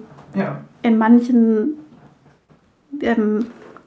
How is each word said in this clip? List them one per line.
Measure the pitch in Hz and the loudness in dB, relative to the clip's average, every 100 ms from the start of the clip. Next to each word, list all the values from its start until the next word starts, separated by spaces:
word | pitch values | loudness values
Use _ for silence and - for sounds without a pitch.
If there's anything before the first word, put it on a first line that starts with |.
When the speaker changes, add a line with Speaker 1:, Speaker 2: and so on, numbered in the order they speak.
| - - - 196 | -8 -20 -12 -6
Speaker 1:
Ja. | 190 - - _ | -6 -8 -16 _
Speaker 2:
in | 233 220 | 0 2
manchen, | 226 240 240 233 226 214 254 - - - - _ _ _ _ _ _ _ _ 285 | 4 4 4 2 2 0 -2 -6 -14 -20 -20 _ _ _ _ _ _ _ _ -8
ähm, | 233 226 214 214 233 - - - | -4 -2 0 -2 -6 -12 -20 -20